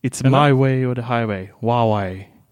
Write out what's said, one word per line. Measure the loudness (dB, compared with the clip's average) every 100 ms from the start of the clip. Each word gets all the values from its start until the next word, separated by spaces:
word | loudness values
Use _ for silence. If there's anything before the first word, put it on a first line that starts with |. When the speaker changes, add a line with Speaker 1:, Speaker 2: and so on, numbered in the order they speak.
Speaker 1:
It's | -6 0 2
Speaker 2:
Eller? | 4 4
Speaker 1:
my |
way | 4 2 0 -2
or | -4
the |
highway. | -4 -4 -2 -6 -8 _
Huawei. | -2 2 2 0 -2 -8 -16 _ _